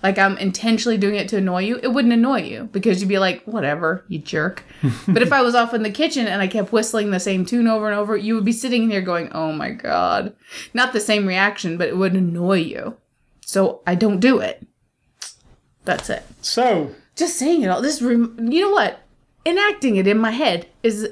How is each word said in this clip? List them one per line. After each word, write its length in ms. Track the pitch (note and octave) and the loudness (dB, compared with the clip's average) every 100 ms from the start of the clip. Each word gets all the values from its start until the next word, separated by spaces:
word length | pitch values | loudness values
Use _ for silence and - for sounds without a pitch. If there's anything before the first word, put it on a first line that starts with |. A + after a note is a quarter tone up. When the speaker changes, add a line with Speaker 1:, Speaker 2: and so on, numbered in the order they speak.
Speaker 1:
like 160 | F#3+ G3 | 0 2
I'm 180 | G3 G3 | 0 0
intentionally 600 | G3 F#3 A3+ A3 A#3 A3 | -4 -2 0 0 2 0
doing 160 | G3+ | 0
it 140 | G#3 F#3+ | 0 -2
to 80 | G#3 | -2
annoy 240 | F#3 F3+ | 0 0
you, 160 | G3 B3 | -2 -2
it 60 | C4 | -2
wouldn't 240 | B3 A#3+ | 2 4
annoy 300 | A#3 A#3+ B3 | 4 4 0
you 220 | D#3+ A2+ A3+ | -4 -10 -6
because 280 | G3 A3 F#3 | -2 0 2
you'd 80 | F#3+ | 2
be 100 | G3 | 2
like, 240 | F#3+ F3+ | 2 -2
"Whatever, 600 | - A3 C#3+ D3+ E3 F#3 - | -6 -4 -2 0 -2 -2 -6
you 100 | D#3+ | -10
jerk." 440 | - D#3+ D#3+ - - - C#3 | -6 -2 -2 -6 -18 -4 -2
Speaker 2:
<laughs> 200 | A2+ - | -2 0
Speaker 1:
But 140 | G#3 | 2
if 100 | - | 4
I 100 | C#4 | 4
was 120 | B3 | 4
off 200 | A#3+ A#3 | 2 2
in 80 | A#3+ | 0
the 80 | G#3+ | -4
kitchen 360 | G3+ D#4 C#4+ A3+ | -2 -2 0 -2
and 140 | G3 | 0
I 40 | F#3+ | -2
kept 260 | A3 F#3+ | -2 0
whistling 380 | A3+ A3 A3+ G#3 | 0 0 -2 0
the 100 | F#3+ | -2
same 240 | G3 F#3+ | 0 -2
tune 220 | F3+ A#3+ A#3 | 0 2 2
over 220 | A3 G#3+ | 2 0
and 80 | G#3 | -2
over, 180 | G#3 G#3 | -2 -2
you 180 | G#3 | 0
would 100 | A3+ | 0
be 80 | G3+ | 0
sitting 380 | A3+ C4 A#3+ A3+ | 0 -2 0 0
here 100 | G3+ | 0
going, 300 | F#3 E3+ E3 | -2 -4 -4
"Oh 200 | - D#3+ | -6 -4
my 180 | D#3 D3 | -4 -6
God." 640 | - - - - F#2 F#3+ - _ - - | -6 -2 0 2 0 -2 -10 _ -18 -8
Not 180 | A#3 B3+ | -2 0
the 80 | B3 | 0
same 260 | G#3 G#3 G3 | 0 0 0
reaction, 500 | F#3 G3+ G3+ F3+ E3+ | 2 0 0 -6 -2
but 100 | F3 | -2
it 80 | F#3 | 0
would 160 | F#3+ | 0
annoy 440 | F#3 F3+ E3+ F3 F#3+ | 2 0 0 0 0
you. 380 | - - - A#3+ _ _ _ _ | 0 -6 -10 -12 _ _ _ _
So 400 | - G3 F#3+ - - | -4 0 0 0 -2
I 80 | |
don't 260 | F3+ A3 G3 | 0 2 4
do 180 | A#3+ B3+ | 4 4
it. 280 | F#2 - - _ _ _ _ _ - - _ _ _ _ | 0 -8 -18 _ _ _ _ _ -20 -20 _ _ _ _
That's 260 | - E3+ - | -4 -4 -2
it. 140 | - - - | -8 -8 -12
Speaker 2:
So 520 | - - B3 F#3+ C#3 - _ - | -4 0 2 2 -2 -10 _ -4
Speaker 1:
Just 220 | E4+ - | -4 0
saying 240 | C4+ E4+ | 0 2
it 60 | G3 | 2
all. 140 | F3+ | 0
This 180 | C4 D4 | 0 0
rem-, 480 | A#3+ A#3+ A#3 A#3 A3+ | 2 2 2 -2 0
you 100 | D#4 | 2
know 80 | G4+ | 2
what? 300 | G4 G#3 - _ _ _ _ | 2 0 -2 _ _ _ _
Enacting 520 | D#4+ F4+ G#4 G#4 C4+ G3 | -2 2 0 0 0 2
it 100 | F#3+ | 4
in 120 | A3 | 2
my 120 | A3+ | 2
head 360 | A#3 C#4+ F3 - _ | 0 0 0 -6 _
is 260 | A3+ G#3 G#3+ | -2 -2 -6